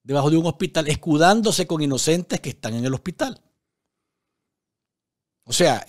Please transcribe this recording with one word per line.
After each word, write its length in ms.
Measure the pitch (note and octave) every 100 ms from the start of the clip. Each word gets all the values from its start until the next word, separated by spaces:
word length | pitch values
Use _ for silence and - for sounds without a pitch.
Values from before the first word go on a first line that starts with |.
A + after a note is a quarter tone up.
debajo 260 | - C#3 C#3+
de 60 | D#3+
un 100 | E3
hospital, 440 | - F#3 E3 D3+
escudándose 760 | D3+ F3 D3+ E3+ A3 G#3+ F#3 F3
con 160 | E3
inocentes 600 | C#3+ C3 - E3+ F3 F3+
que 80 | C#3
están 240 | - A2+
en 100 | A#2
el 100 | B2+
hospital. 460 | C3 - E3+ C#4 G3+ _ _ _ _ _ _ _ _ _ _ _ _ _ _ _ _ _ _ _ _ -
O 60 |
sea, 320 | A2 E3+ A2+